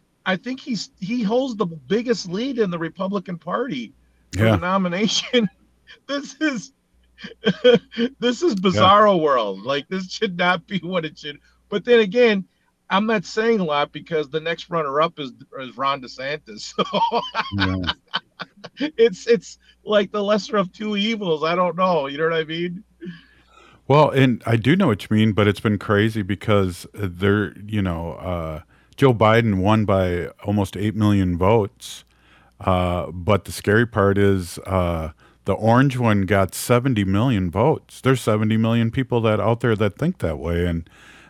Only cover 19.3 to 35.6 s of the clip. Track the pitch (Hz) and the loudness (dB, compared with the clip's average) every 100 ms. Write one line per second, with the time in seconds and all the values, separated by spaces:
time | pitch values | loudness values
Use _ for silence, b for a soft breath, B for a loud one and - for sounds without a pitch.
19.3 | 226 - - b b - 208 - 208 202 | 0 0 -20 b b 0 0 0 -2 0
20.3 | 214 196 220 185 - 214 202 208 226 190 | 0 0 -2 -2 -4 -6 -2 -2 -2 -2
21.3 | 156 160 175 180 165 185 165 139 139 165 | 0 0 0 0 0 0 0 -2 -2 -2
22.3 | 165 156 165 175 180 - _ 185 170 B | -2 -4 -4 -6 -8 -16 _ -16 -16 B
23.3 | B B B B B - 143 143 135 131 | B B B B B 2 4 6 4 2
24.3 | 113 - 117 120 180 175 104 - 107 110 | 2 0 0 2 2 2 0 0 2 2
25.3 | 101 104 98 113 101 - 104 110 110 95 | 4 2 2 0 -2 0 2 2 0 -4
26.3 | 98 - 101 95 87 - - 101 87 101 | -4 0 2 2 -2 -12 -8 -8 -2 0
27.3 | 104 95 - 104 107 95 82 85 - 87 | 2 0 -6 -8 -2 -2 -4 -8 -10 -6
28.3 | 87 80 76 - b b - 135 113 107 | -6 -6 -10 -14 b b 2 4 6 6
29.3 | 113 117 95 95 110 101 95 92 87 71 | 6 4 2 4 2 4 2 2 -2 -6
30.3 | - 101 104 98 92 107 104 104 101 92 | -10 -4 -2 -2 -4 -4 0 2 2 2
31.3 | 87 92 113 98 - - - _ b b | 2 2 2 0 -6 -20 -20 _ b b
32.3 | b b b - 90 90 90 71 87 85 | b b b 0 2 2 -2 -6 -6 0
33.3 | 98 - - - 107 120 107 98 98 101 | 0 0 -8 0 2 2 2 2 4 2
34.3 | 98 85 - - 92 87 85 78 - b | 2 -2 -10 -4 -2 0 -2 -6 -12 b
35.3 | b - 92 | b -4 0